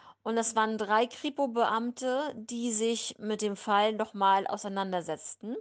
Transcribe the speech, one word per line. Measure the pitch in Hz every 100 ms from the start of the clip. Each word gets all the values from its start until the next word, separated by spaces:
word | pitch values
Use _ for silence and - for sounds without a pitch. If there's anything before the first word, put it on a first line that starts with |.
| - -
und | - 226
das | 226 226
waren | 220 220
drei | 202 214 247
Kripo-Beamte, | - 302 285 277 233 226 220 240 240 254 254 294 220
die | 220 240 240
sich | 214 226 226 - -
mit | 208 208
dem | 214 196
Fall | - 202 214
nochmal | 220 220 202 196 196 -
auseinandersetzten. | 208 208 196 190 180 165 151 - - 208 403